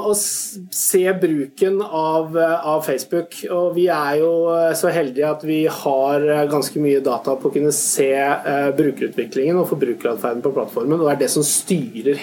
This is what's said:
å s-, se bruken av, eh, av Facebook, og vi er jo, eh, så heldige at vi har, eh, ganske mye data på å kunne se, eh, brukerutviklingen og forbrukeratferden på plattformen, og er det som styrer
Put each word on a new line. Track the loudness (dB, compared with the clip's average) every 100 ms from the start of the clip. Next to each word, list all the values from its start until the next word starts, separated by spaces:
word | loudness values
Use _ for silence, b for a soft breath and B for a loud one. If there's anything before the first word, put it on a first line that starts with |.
| 0
å |
s-, | 0 -2 -6 -10 -12 -10
se | -4 0 2 2 2
bruken | 0 0 -4 0 0 0
av, | -2 -2 0 0 0 0
eh, | 2 0 0
av | -2 0
Facebook, | -4 -2 -4 -4 -10 -6
og | -2 0
vi | 2 2
er | 2 0 2
jo, | 2 2 2
eh, | 2 2 2
så | 0
heldige | 0 -2 0 0
at | 0
vi | -2 0 0
har, | 0 0 2 2 2
eh, | 2 2 2
ganske | 0 -2 0
mye | 2 2
data | 2 -2 -2
på | -2 0
å | 2
kunne | 0
se, | 0 -2 0 2
eh, | 2 2 0 -2 0 0 2
brukerutviklingen | 0 0 -4 -4 -4 -2 0 2
og | 0
forbrukeratferden | 0 -2 -2 -2 -2 -4 -2 -2
på |
plattformen, | -2 -4 -4 0 2
og | 2
er | 2
det | 0
som | 0
styrer | 0 -2 0 -2 -2 -4 -2 -2